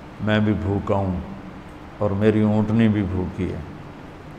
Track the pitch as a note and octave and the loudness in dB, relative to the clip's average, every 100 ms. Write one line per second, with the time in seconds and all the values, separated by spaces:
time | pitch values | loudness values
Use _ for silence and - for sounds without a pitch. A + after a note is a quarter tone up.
0 | - - G#2 G#2+ G#2+ G2 F#2 G2+ F#2 G2 | -16 -6 2 4 4 2 2 0 0 0
1 | G2 F2+ D2+ - - - - - - - | 0 -2 -4 -12 -14 -16 -16 -16 -14 -4
2 | G#2 G2 G#2+ G#2+ G#2+ G#2+ G#2 A2+ A2+ G#2+ | -2 4 4 6 4 4 4 4 4 4
3 | F#2+ F#2 F2+ - F2+ F2+ D2+ - - - | 2 0 -2 -2 -4 -4 -8 -12 -14 -16
4 | - - - | -16 -16 -16